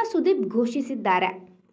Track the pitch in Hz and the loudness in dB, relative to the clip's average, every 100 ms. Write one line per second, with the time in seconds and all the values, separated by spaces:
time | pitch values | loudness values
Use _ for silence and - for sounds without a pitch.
0 | 453 339 370 381 190 226 240 285 262 254 | 4 2 2 2 0 0 0 -2 -4 -4
1 | 202 180 185 - - _ _ | 0 2 0 -4 -18 _ _